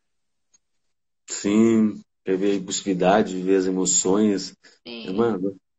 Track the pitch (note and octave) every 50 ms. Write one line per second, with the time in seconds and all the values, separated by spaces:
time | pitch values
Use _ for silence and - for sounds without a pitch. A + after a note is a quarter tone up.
0 | _ _ _ _ _ _ _ _ _ _ _ _ _ _ _ _ _ _ _ _
1 | _ _ _ _ _ - - - - G2+ G#2 A2 A2+ A#2 A2+ A2 A2 G#2+ G2 -
2 | - _ _ _ _ F#2+ F#2+ F#2 G2 G2+ G2+ G2 F2+ G2+ F#2 - - G2+ F#2 F2
3 | F2+ F2+ G2+ A2 G#2 F#2 F#2 F#2 F2+ F#2+ F#2+ F#2+ F#2 F#2+ F#2 F#2 F#2 F2 G2+ G2+
4 | - F#2 F#2+ G#2 G#2+ G#2+ G2 F#2 - - - _ _ - _ _ - A#2+ A#2 A#2
5 | A2 - F#2 G#2+ A#2 A#2 G#2 F2+ F#2 G2 F#2+ - _ _ _